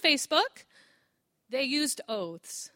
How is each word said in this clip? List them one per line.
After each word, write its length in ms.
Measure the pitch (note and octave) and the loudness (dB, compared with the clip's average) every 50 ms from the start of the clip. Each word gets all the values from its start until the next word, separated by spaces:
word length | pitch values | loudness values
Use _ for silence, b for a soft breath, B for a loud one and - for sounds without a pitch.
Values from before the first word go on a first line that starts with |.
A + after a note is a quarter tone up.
Facebook. 600 | - E4 D4 C#4 - - D#4 D#4+ A4 - - - - b b b b b b b b b b b b _ _ _ _ _ | 4 4 4 4 2 2 4 2 2 2 -2 -12 -20 b b b b b b b b b b b b _ _ _ _ _
They 120 | A#3 C4 | -4 -4
used 380 | C#4 B3+ C#4 D4 D4+ C4+ - - - - | -2 0 0 0 0 0 -2 -6 -6 -6
oaths 640 | A3+ G#3 F3+ E3+ E3 E3+ - - - - - - _ | -6 -4 -4 -6 -8 -12 -14 -14 -14 -14 -14 -16 _